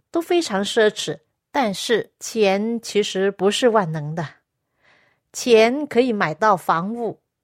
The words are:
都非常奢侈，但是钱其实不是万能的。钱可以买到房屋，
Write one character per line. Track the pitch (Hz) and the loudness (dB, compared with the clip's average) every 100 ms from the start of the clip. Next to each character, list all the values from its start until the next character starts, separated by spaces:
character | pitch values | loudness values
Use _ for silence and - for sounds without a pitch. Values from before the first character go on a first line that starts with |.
| _ | _
都 | 339 | -6
非 | 330 349 | 0 0
常 | 330 196 | 0 -4
奢 | 202 - 214 | -2 2 2
侈， | 214 - 151 _ _ _ | 2 -8 -10 _ _ _
但 | 294 226 | -2 -2
是 | 185 - 214 - _ | -4 -2 -2 -2 _
钱 | - 226 202 190 220 233 | -8 0 2 2 -2 -6
其 | - 202 | -4 -2
实 | 202 190 196 | -2 -2 -2
不 | 196 190 | 0 -2
是 | 208 247 | 2 2
万 | 220 170 | 2 0
能 | 156 147 | -4 -8
的。 | 165 143 - _ _ _ _ _ _ _ _ _ | -8 -8 -12 _ _ _ _ _ _ _ _ _
钱 | - 254 220 226 269 294 | -6 4 6 6 2 -2
可 | 233 | 0
以 | 262 | 0
买 | 208 170 156 | 0 -2 0
到 | 220 180 | 2 2
房 | - 165 190 | 0 -2 -2
屋， | 233 226 - _ _ | -6 -8 -8 _ _